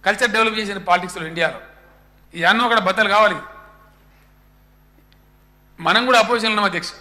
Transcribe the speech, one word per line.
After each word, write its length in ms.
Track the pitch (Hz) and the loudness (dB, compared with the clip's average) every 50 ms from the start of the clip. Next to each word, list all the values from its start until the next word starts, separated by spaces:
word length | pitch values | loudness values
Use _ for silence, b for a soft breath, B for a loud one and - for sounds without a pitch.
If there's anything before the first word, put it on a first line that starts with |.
| - | -2
culture 260 | 190 214 - 254 233 | -2 -2 -2 -2 -2
develop 280 | 202 226 220 220 220 220 | 0 0 0 0 -2 -4
చేసిన 180 | 214 202 202 | -8 -8 -8
పాలిటిక్స్లో 500 | 196 - 180 175 180 180 180 - 180 160 | -8 0 0 0 0 0 -6 -12 -12 -12
ఇండియాలో. 340 | 160 165 170 165 151 - - - - - - _ _ _ _ _ _ _ _ _ _ - | -10 -4 -4 -4 -4 -4 -8 -18 -20 -20 -20 _ _ _ _ _ _ _ _ _ _ -8
ఈ 80 | 170 165 | -2 0
అన్న 180 | 175 202 226 | 0 2 2
ఒకటి 200 | 247 240 233 220 | 0 0 0 0
బద్దలు 280 | 185 185 190 208 220 202 | 0 0 0 0 0 2
కావాలి. 260 | 202 214 214 208 175 156 - - - - - - - _ _ _ _ _ _ _ _ _ _ _ _ _ _ _ _ _ _ _ _ _ _ _ _ _ _ _ _ _ _ _ _ _ _ _ _ _ _ _ _ - | 2 2 2 2 0 -4 -12 -18 -20 -20 -20 -20 -20 _ _ _ _ _ _ _ _ _ _ _ _ _ _ _ _ _ _ _ _ _ _ _ _ _ _ _ _ _ _ _ _ _ _ _ _ _ _ _ _ -6
మనం 260 | 165 - 185 226 247 | 0 2 2 2 4
కూడా 140 | 254 254 233 | 4 4 4
అపోజిషన్లో 300 | 220 196 240 233 214 220 | 6 4 2 0 0 0
ఉన్నాం 160 | 220 214 208 | 0 0 0
అధ్యక్ష 240 | 190 175 170 170 - - - | 0 -2 -4 -8 -8 -16 -18